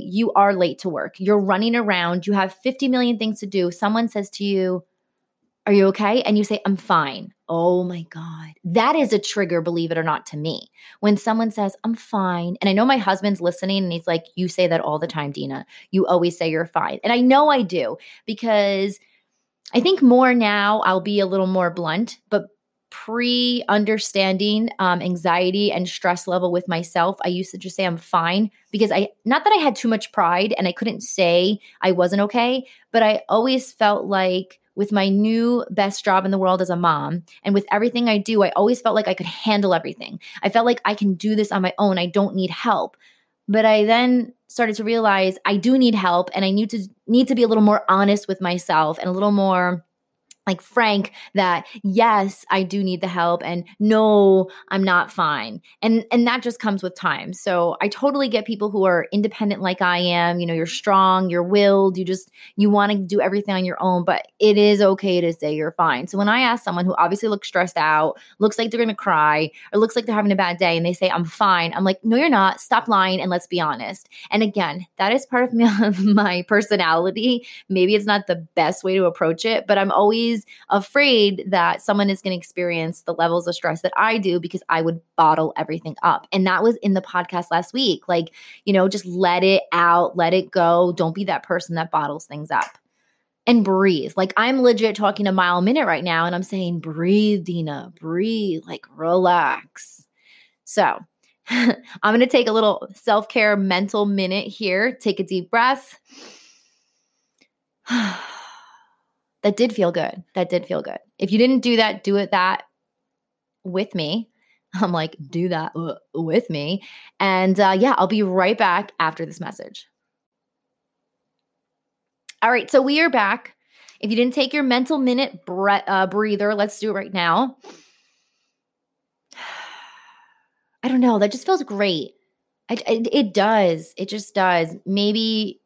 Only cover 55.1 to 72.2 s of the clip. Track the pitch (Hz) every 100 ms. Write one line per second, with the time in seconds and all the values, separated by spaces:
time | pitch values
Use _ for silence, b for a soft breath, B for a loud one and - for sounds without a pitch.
55.1 | - 160 143 110 113 b b 220 226 220
56.1 | 240 240 247 240 233 220 196 185 - 180
57.1 | 143 - 185 202 175 170 - 208 - 277
58.1 | 277 269 214 214 208 208 196 190 175 -
59.1 | 202 208 - 208 202 190 190 180 175 180
60.1 | 175 175 175 170 165 165 - 208 190 190
61.1 | 185 185 175 175 208 202 196 190 185 185
62.1 | 185 - B B - 208 202 202 202 180
63.1 | 202 185 202 202 190 185 - 185 180 175
64.1 | 151 - - 214 208 208 202 196 196 196
65.1 | 175 170 165 151 151 156 - 165 127 175
66.1 | 196 208 240 247 233 - 175 185 - 170
67.1 | 202 226 202 - 180 180 165 156 156 156
68.1 | - B B 208 208 226 226 226 202 202
69.1 | 160 151 151 156 B B 208 220 240 226
70.1 | 214 202 196 180 175 180 165 170 180 185
71.1 | 175 165 - 202 180 165 - 190 190 226
72.1 | 240